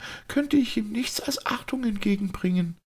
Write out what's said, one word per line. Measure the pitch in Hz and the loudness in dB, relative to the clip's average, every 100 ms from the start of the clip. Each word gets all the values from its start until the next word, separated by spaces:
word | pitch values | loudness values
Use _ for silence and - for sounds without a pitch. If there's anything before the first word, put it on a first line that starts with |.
| - - - | -10 -14 -2
könnte | - 285 294 | 0 4 4
ich | 247 - | 4 0
ihm | 214 | -2
nichts | 220 254 - | -2 -2 -4
als | - 269 | -4 -4
Achtung | - 240 - 262 | -2 -2 -2 -2
entgegenbringen. | 240 208 208 196 202 185 185 180 175 170 | 0 0 2 2 0 -2 2 2 2 -4